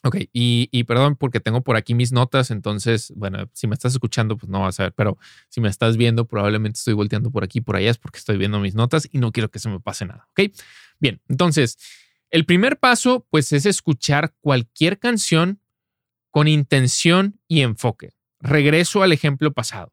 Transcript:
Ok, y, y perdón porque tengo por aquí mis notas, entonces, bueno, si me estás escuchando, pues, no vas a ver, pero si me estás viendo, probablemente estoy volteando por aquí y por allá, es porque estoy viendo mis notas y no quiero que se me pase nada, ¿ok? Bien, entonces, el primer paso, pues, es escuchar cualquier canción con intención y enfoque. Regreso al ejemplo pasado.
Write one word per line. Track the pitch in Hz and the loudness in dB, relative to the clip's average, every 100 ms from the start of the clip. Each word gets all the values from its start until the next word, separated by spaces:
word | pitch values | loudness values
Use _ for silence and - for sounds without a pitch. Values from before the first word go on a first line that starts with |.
Ok, | 131 196 - | -2 -2 -4
y, | 123 120 120 120 | -2 2 2 0
y | 123 | -2
perdón | 117 120 139 143 | 0 2 2 2
porque | 135 117 | -2 -2
tengo | - 117 | -2 -2
por | 127 | 0
aquí | 110 - | -2 0
mis | 120 120 | 0 0
notas, | 127 127 135 123 | 0 2 0 0
entonces, | 107 104 104 107 113 - - | -2 -4 -4 0 -2 -2 -10
bueno, | 98 98 101 | -8 -8 -10
si | - 110 | -8 -6
me | |
estás | 104 127 | -4 -2
escuchando, | 127 113 - 110 104 | -2 -4 -2 -2 -4
pues, | - | -6
no | 98 | -4
vas | 95 - | -2 -2
a | |
ver, | 95 | -4
pero | - 104 - - - _ | 0 -2 -2 -12 -20 _
si | - | -4
me | 110 | -4
estás | 98 113 113 | 0 0 2
viendo, | 117 113 117 | 2 2 -2
probablemente | 110 101 107 107 110 | -2 0 0 -2 -6
estoy | - | -4
volteando | 104 104 107 113 | -2 0 -2 -2
por | 120 | -4
aquí | 95 - | -4 -6
y | |
por | 120 | -2
allá, | 98 101 | 0 0
es | 117 | 0
porque | - - | -6 -18
estoy | - 101 | -4 -2
viendo | 98 104 | 0 -2
mis | 98 101 | -2 -2
notas | 120 160 - | 0 0 -2
y | 139 | -2
no | 120 | -2
quiero | 107 110 | -2 -6
que | 107 | -6
se | 113 | -10
me | 95 | -8
pase | - - 92 | -10 -10 -12
nada, | - _ | -14 _
¿ok? | - 202 - - - - _ | -2 -2 -2 -20 -20 -20 _
Bien, | 143 104 _ | -4 -4 _
entonces, | 131 175 156 120 - - - _ _ _ | 0 0 2 0 -2 -20 -20 _ _ _
el | 165 | 0
primer | 160 180 240 294 | 2 2 2 2
paso, | 254 240 254 254 - | 2 2 2 0 0
pues, | 156 139 | 0 2
es | 143 170 | 0 0
escuchar | 190 - 143 - 143 151 _ | 0 -2 -2 0 0 0 _
cualquier | 147 131 117 - 160 196 | 0 0 -2 0 0 0
canción | 240 233 - 165 175 196 _ _ _ _ _ _ _ | -2 -2 0 0 0 -4 _ _ _ _ _ _ _
con | 151 151 | 2 4
intención | 151 139 139 127 - 165 175 196 - _ | 2 2 2 2 2 2 4 2 -4 _
y | 160 | 0
enfoque. | 127 110 123 - - _ _ _ | 2 0 -4 -4 -14 _ _ _
Regreso | 123 147 143 160 175 208 | 0 2 4 4 2 2
al | 190 | 2
ejemplo | 151 151 139 151 | 2 0 0 -2
pasado. | - 117 107 87 | -2 -8 -10 -16